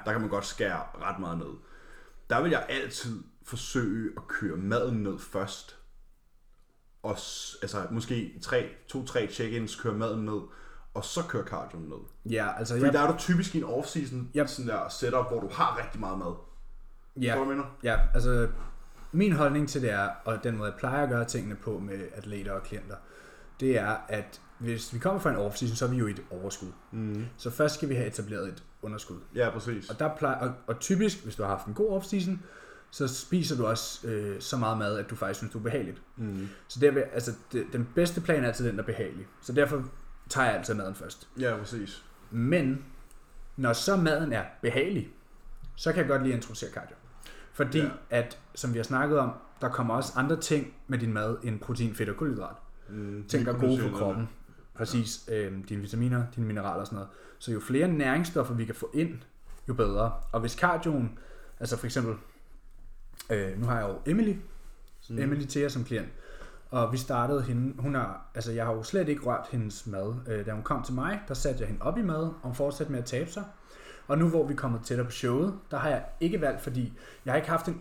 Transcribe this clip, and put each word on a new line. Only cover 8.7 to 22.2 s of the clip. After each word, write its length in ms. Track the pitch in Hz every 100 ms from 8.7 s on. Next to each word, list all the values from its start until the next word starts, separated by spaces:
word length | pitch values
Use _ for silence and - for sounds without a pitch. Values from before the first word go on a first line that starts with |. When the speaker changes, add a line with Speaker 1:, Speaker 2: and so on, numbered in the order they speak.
| - -
Speaker 1:
to-tre 380 | 135 123 127 110
check-ins, 460 | - 113 117 110 -
køre 120 | 117
maden 300 | 104 113 110
ned, 160 | 107 104 85 - - - -
og 100 | 104
så 180 | - 175 170
køre 160 | 113
cardioen 400 | 92 98 - 85
ned. 460 | 76 69 - - 107
Speaker 2:
Ja, 260 | 110 104 107
altså, 160 | 113
Speaker 1:
Fordi 100 | 120
Speaker 2:
jeg 80 | 139
Speaker 1:
der 80 | 147
er 120 | 151
du 60 | 165
typisk 360 | - 175 -
i 40 | 160
en 60 |
off-season, 520 | 135 123 - 165 127 127 123 147
Speaker 2:
Yep. 100 | 139
Speaker 1:
sådan 200 | - 120
der 200 | 104 -
setup, 400 | - 123 127 117
hvor 100 | 117
du 80 | 98
har 260 | - 165 -
rigtig 160 | - 110
meget 180 | 95 95
mad. 160 | 87 85 - - - - - - - 135
Speaker 2:
Ja. 160 | 120
Speaker 1:
Forstår 120 | 127
du, 0 |
hvad 120 | 135 139
jeg 80 |
mener? 60 | 131 -
Speaker 2:
Ja, 160 | 117 107 -
altså, 340 | 120 123 123 113 - - - - - -
min 200 | 160 202
holdning 360 | 151 143 147 143
til 140 | 143
det 80 | 120
er, 180 | 101 98 -
og 200 | - 110
den 120 | 120 110
måde, 140 | 107
jeg 80 | -
plejer 240 | 123 139
at 60 | 143
gøre 160 | 120
tingene 300 | 117 120 104
på 240 | 101 117 95
med 200 | 101 98 85
atleter 380 | 107